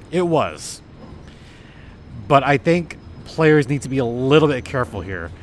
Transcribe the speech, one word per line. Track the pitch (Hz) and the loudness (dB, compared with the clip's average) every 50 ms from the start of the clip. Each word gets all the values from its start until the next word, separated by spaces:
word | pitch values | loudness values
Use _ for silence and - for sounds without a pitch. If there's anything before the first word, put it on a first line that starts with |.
| - - | -14 -6
It | - 170 180 | -4 -2 0
was. | 175 165 147 113 90 80 73 - - - - - - - - - - - - - - - - - - - - - - - - - - - - - - - - - | 0 2 0 0 -2 -4 -10 -14 -16 -16 -16 -20 -20 -20 -20 -20 -20 -20 -20 -20 -20 -20 -20 -20 -20 -20 -20 -20 -20 -20 -20 -20 -20 -20 -20 -20 -18 -18 -14 0
But | - 151 139 131 | 4 4 4 6
I | 135 143 | 4 2
think | 139 - 170 165 180 170 160 - - - - - - - | 2 2 2 2 2 0 -4 -12 -18 -20 -20 -20 -18 -18
players | - - - 165 156 151 151 143 113 | -10 -4 2 4 4 4 4 4 2
need | 143 139 - | -2 -4 -4
to | 127 | -4
be | 131 135 | -4 -2
a | 127 | -2
little | 117 117 123 127 131 143 156 151 151 | -2 -4 -2 2 4 4 6 6 4
bit | 143 123 - | 2 -2 -6
careful | - - 135 123 117 - 101 | -6 -6 -6 -6 -6 -6 -10
here | 87 95 98 90 82 82 - - | -10 -8 -10 -10 -10 -12 -14 -16